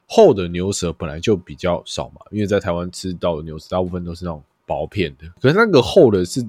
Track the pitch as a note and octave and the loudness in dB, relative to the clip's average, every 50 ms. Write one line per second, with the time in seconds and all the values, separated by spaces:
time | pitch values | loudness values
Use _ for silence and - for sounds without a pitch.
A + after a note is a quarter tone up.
0 | _ - - A3+ G#3+ E3 A2+ G2 F2+ E2+ F2 F2 F#2 G2+ G2+ - F2+ E2+ D2+ - | _ 0 4 6 6 6 6 4 0 -4 -4 -4 -4 -4 -4 -4 -4 -4 -6 -6
1 | F2 D2+ D2 E2 - A#2 G#2 E2+ - - D2 - - F2 F2 - - - - - | -8 -10 -8 -4 0 0 0 0 -2 -12 -12 -6 -2 -2 -2 -2 -4 -8 -10 -10
2 | C2 B1+ D2+ - - - G2 G#2+ G#2 F#2 G2+ G2 - F#2+ E2+ F2 F2+ F2+ - - | -10 -10 -12 -20 -18 -10 -6 -4 -2 0 0 0 0 -2 -4 -4 -4 -8 -10 -10
3 | - F#2 F2 E2 - F2 E2 D2+ D#2+ D#2+ D#2 D#2+ - - F#2 F#2 F#2 F2+ F2+ F2 | -8 -8 -8 -4 -4 -4 -4 -4 -8 -10 -12 -14 -10 -6 -4 -2 -2 -2 -4 -8
4 | F2 F2 E2+ E2+ F#2 E2+ D#2+ C#2+ - _ _ _ _ - D#2 C#2+ D#2 - - F2+ | -8 -10 -10 -10 -10 -10 -10 -12 -14 _ _ _ _ -8 -6 -6 -6 -6 -4 -4
5 | F2 D2 C2+ - D#2 E2 - _ - C3 E3 G#3+ A#3 G#3+ E3+ B2 - - - G3 | -6 -6 -6 -12 -20 -20 -8 _ 0 2 4 4 2 4 4 4 4 4 6 6
6 | D3+ A2+ G2+ F#2 F2+ - - C3 A#2+ | 6 6 6 2 0 -2 -4 -6 -6